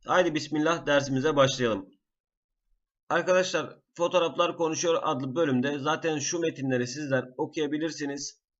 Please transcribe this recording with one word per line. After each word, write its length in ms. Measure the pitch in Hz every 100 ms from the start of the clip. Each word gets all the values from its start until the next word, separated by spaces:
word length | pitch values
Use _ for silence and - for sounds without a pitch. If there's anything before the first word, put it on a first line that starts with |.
| -
Haydi 280 | 170 175
bismillah, 520 | 151 - 151 156 170 143
dersimize 500 | 143 131 131 139 143
başlayalım. 520 | 131 131 123 104 95 _ _ _ _ _ _ _ _ _ _ _ _
Arkadaşlar, 720 | 160 170 185 185 - 151 - _
Fotoğraflar 640 | - 170 175 165 131 175 156
Konuşuyor 420 | 160 160 165 165
adlı 320 | - 143 135
bölümde 440 | 127 160 127 131 147
zaten 400 | 139 156 165 151
şu 200 | 143 175
metinleri 480 | 165 - 135 127 123
sizler 420 | 131 151 131 123 -
okuyabilirsiniz. 1080 | 156 165 147 151 160 147 147 143 143 - _ _